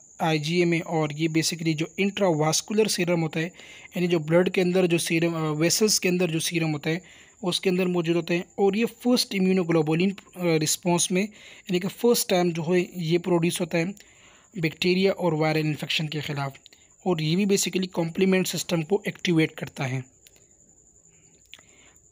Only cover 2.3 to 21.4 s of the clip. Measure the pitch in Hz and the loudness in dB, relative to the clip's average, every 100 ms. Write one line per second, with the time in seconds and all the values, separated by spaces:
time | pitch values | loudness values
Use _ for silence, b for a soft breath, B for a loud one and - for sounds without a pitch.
2.3 | 151 156 151 - 214 214 - 170 170 156 | 2 0 0 0 0 0 0 0 0 0
3.3 | 160 175 B B B B 180 175 175 156 | -4 -6 B B B B -2 0 0 4
4.3 | 170 185 190 180 185 180 170 - 165 170 | 2 4 2 2 2 2 0 0 0 0
5.3 | 165 156 151 170 - 214 - 185 180 175 | 0 -2 0 0 2 2 2 0 0 0
6.3 | 160 - 170 160 147 156 170 B B B | -2 -2 -2 -2 -2 -4 -4 B B B
7.3 | B 180 - 190 180 180 175 165 170 165 | B -4 -2 0 0 0 0 0 -2 -2
8.3 | 175 - - 196 202 233 - 247 247 - | -4 -4 0 0 2 -2 -2 0 2 0
9.3 | 196 185 185 170 165 151 160 196 190 - | 0 2 2 2 2 2 2 0 -2 -12
10.3 | 180 175 160 151 - 180 170 - 180 214 | -4 0 0 0 -2 0 0 0 -2 -2
11.3 | - - - - 180 190 - 240 233 - | -8 -20 -18 -4 -4 -4 0 2 2 2
12.3 | 180 175 165 156 180 180 180 160 175 180 | 2 2 0 0 0 0 -4 0 0 2
13.3 | 175 175 170 165 170 175 202 B B B | 2 2 0 -2 -2 -2 -6 B B B
14.3 | B B 202 156 - 180 180 190 - 175 | B B -4 -4 0 0 2 2 2 0
15.3 | 156 156 156 156 143 156 - 151 151 147 | 2 0 0 0 -4 -4 -4 -4 -6 -6
16.3 | 139 139 - - b b b 185 165 156 | -6 -8 -10 -20 b b b -2 0 0
17.3 | 180 202 196 180 185 185 180 165 175 190 | 2 2 2 0 -4 -4 -4 -4 0 2
18.3 | 185 180 170 - 170 156 196 180 - 185 | 2 0 -4 -4 -4 0 -2 -2 -6 0
19.3 | 160 156 - 143 - 135 131 - _ - | 2 2 -2 -12 -8 -6 -6 -8 _ -20
20.3 | _ _ _ _ _ _ _ _ B B | _ _ _ _ _ _ _ _ B B
21.3 | B | B